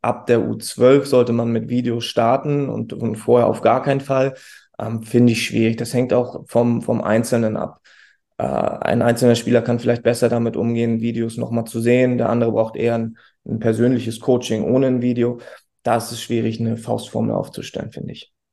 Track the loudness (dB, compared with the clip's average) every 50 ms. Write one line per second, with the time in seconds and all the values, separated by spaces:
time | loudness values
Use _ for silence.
0 | -4 -4 -4 -2 0 2 2 4 2 0 -4 -6 -8 -10 0 4 6 6 6 6
1 | 4 4 4 4 4 4 0 -2 -2 -2 -2 -4 -4 -2 -2 -2 -2 -2 -4 -4
2 | -6 -4 -2 0 2 2 2 2 0 -2 -2 -2 -2 -2 -4 -6 -6 -8 -8 -6
3 | -6 -6 -6 -4 0 4 4 6 6 4 2 2 2 2 2 2 2 0 -2 -2
4 | -2 -2 0 0 0 -2 -4 -8 -16 -20 -20 -20 _ _ _ -10 -8 -6 -6 -8
5 | -4 0 4 6 6 6 4 2 -2 -2 0 0 2 2 0 -2 -4 -4 -2 -2
6 | 0 2 2 0 0 -2 -6 -14 -10 -2 0 2 2 2 0 0 -2 -2 -2 -2
7 | 0 0 0 0 2 0 0 0 0 0 -2 -4 -6 -8 -10 _ _ _ _ -20
8 | -20 _ _ _ _ _ _ -6 -6 -4 -2 -2 -2 -2 -4 -4 -2 0 0 2
9 | 2 2 2 4 4 4 4 2 2 2 2 2 2 0 -2 0 0 0 -2 0
10 | 0 0 0 2 2 0 2 0 -2 -2 -2 -2 -2 -2 0 0 0 0 0 -2
11 | -2 -2 -2 -2 -4 -4 -6 -6 -6 -4 -4 -4 -4 -4 -6 -2 2 4 4 4
12 | 4 2 2 0 0 0 0 0 0 2 2 0 0 0 -2 -2 -2 0 0 -2
13 | -4 -6 -8 -14 _ _ _ _ -10 -8 -6 -2 0 0 2 2 2 2 2 0
14 | -2 -4 -8 -4 0 0 2 2 0 -2 -4 -2 0 0 2 2 2 2 0 0
15 | 0 0 0 0 0 -2 -2 -6 -12 -20 -20 -20 _ _ _ _ -2 -2 -2 -2
16 | -2 -4 -10 -10 -6 -4 -2 -2 -2 -2 -2 -4 -4 -4 -4 -4 -4 -4 -6 -6
17 | -6 -6 -4 -4 -2 -2 -2 -2 -4 -6 -10 -12 -12 -10 -10 -10 -12 -12 -12 -14
18 | -14 -14 -14 -16 -18 -20 _ _ _ _